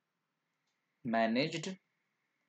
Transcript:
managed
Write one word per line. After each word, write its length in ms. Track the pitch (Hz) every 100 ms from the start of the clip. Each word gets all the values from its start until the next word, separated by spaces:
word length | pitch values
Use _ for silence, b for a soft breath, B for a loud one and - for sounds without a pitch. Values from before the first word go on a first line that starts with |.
| _ _ _ _ _ _ _ _ _ _ 117
managed 680 | 113 113 120 160 160 190 190 _ _ _ _ _ _